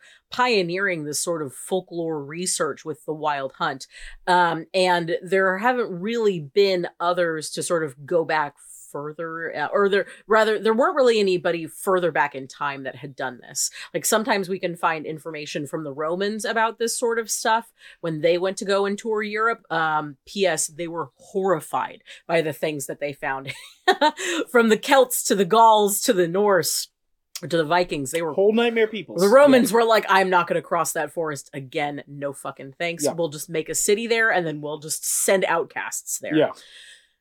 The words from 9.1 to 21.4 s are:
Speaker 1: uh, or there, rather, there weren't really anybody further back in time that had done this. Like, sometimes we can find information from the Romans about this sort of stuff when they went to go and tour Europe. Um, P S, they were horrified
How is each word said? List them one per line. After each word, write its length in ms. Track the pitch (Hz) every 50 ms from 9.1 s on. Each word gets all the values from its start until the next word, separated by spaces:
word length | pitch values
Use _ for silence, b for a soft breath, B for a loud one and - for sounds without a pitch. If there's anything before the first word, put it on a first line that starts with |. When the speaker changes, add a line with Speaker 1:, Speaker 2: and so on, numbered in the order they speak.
| 156 - 165 165 160 165 165 156 -
Speaker 1:
uh, 120 | 147 147 - -
or 160 | 196 202 196
there, 160 | 190 196 175 B B B B
rather, 320 | B 214 214 220 214 220 196
there 160 | 202 220 220
weren't 220 | 220 277 349 302
really 240 | 302 262 247 233 214
anybody 440 | 202 190 185 175 147 180 170 170 160
further 460 | 143 - - - 202 185 180 175 165
back 240 | 151 160 147 143 -
in 140 | 135 131 131
time 340 | - - 151 143 139 139 135
that 140 | 131 -
had 180 | 123 127 143 131
done 240 | - 139 127 123 120
this. 300 | - - - - - - B B B B B
Like, 100 | 170 147
sometimes 440 | - 233 214 220 226 226 196 190 165
we 100 | 196 185
can 160 | - 175 170
find 320 | 170 - 170 160 160 151
information 640 | - 160 156 - 170 160 151 151 147 - 175 147 131
from 160 | - 160 156
the 80 | 147 135
Romans 520 | 139 156 156 175 180 196 208 220 220 202
about 340 | - 220 226 220 226 220 -
this 180 | 233 233 - -
sort 220 | 254 233 233 226
of 100 | 226 208
stuff 420 | - - - 240 220 226 226 - _ B B B B B
when 200 | - 170 160 151
they 160 | 151 170 175
went 200 | 175 175 190 190 -
to 60 | 185
go 220 | 185 202 196 202
and 120 | 202 202 202
tour 240 | - 233 220 214 214
Europe. 420 | 208 208 214 220 233 226 220 _ -
Um, 460 | 160 165 160 156 156 151 151 147 139 - _
P 180 | - - 202 190
S, 220 | 175 160 151 -
they 220 | - 160 143 175 165
were 220 | 170 170 151 135 _ _
horrified 840 | - - - 196